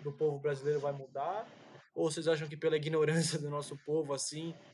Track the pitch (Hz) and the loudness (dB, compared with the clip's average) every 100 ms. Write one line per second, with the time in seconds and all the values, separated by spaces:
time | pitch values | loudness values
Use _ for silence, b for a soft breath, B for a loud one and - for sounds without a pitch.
0 | 143 - 156 139 147 135 143 147 143 139 | -10 0 0 2 -2 0 0 0 0 -4
1 | 131 135 156 202 240 - - B B 170 | -6 -4 -4 -4 -8 -14 -20 B B -2
2 | 165 165 160 156 156 151 160 156 151 160 | 0 2 2 2 0 -2 2 2 2 4
3 | 151 165 160 151 143 147 143 143 - 160 | 4 4 2 0 -2 -4 -6 -8 -2 0
4 | 143 135 - 151 165 165 - | 0 -2 -2 -4 -8 -8 -16